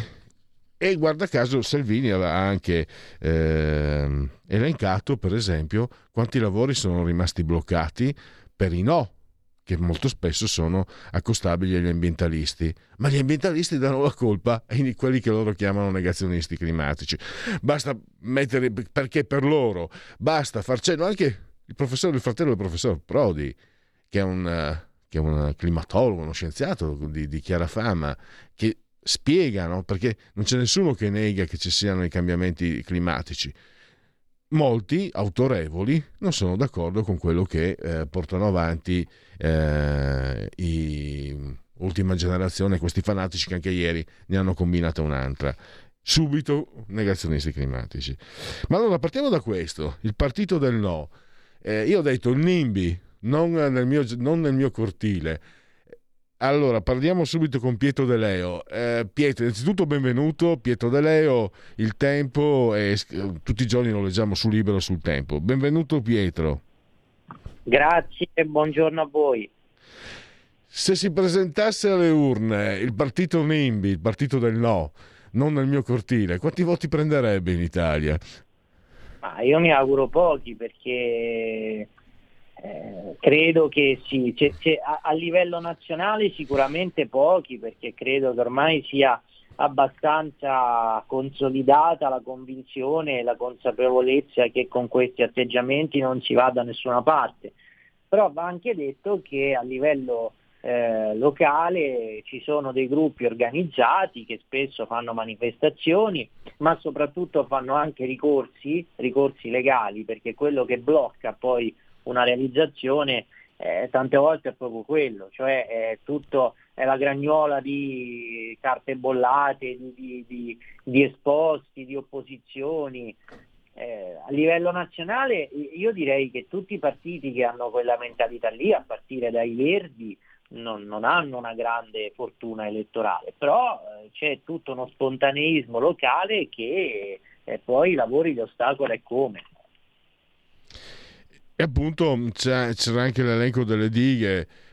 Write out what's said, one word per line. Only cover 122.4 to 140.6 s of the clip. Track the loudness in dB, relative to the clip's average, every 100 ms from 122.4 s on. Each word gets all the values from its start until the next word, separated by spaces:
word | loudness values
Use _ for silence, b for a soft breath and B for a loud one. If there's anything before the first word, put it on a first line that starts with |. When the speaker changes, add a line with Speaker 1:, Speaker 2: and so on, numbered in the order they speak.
| _ -10 -6 -6 -8 -10 -14 -18 B B B _ _
Speaker 2:
Eh, | -16 -14 -12 -12 -14 -6
a |
livello | 0 2 2 0
nazionale | -2 -8 -10 -6 -4 -2 -2 -4 -10 -12
io | -4 -4
direi | -2 0 0 0
che | -6 -10
tutti | -12 -8
i | -4
partiti | -4 -4 -12 -10 -8
che | -2
hanno | -2 -2 -4
quella | -2 0 -2
mentalità | -4 -4 -4 -2 -6
lì, | -2 0
a | 0 -2
partire | -14 _ -6 -2
dai | -2 -2
Verdi, | 0 0 0 -4 -14 -16 -16 b b _
non, | -14 -10 -10
non | -10 -2
hanno | 2 2 0 -8
una | -10
grande | -6 -4 -4 -6 -10 -10
fortuna | -10 -12 _ -12 -8 -6
elettorale, | -6 -6 -4 -2 -2 -6 -4
però, | 2 2 0 -4
eh, | -12 -18 -20
c'è | -6 -6 -6
tutto | -8 -10 -8
uno | -10 -12
spontaneismo | _ -4 0 0 2 0 0 0 0
locale | 0 2 0 0 0 -4 -4
che, | -8 -6 -4 -4 -6 -10 -14 b b
eh, | -12 -10
poi | 0 2 4
i |
lavori | 2 2 2 0
li | -2
ostacola | -6 -2 -2 0 -2
e | -4
come. | -4 -2 -2 -4 -18 _ _ _ _ _ _ _ _ _ _ _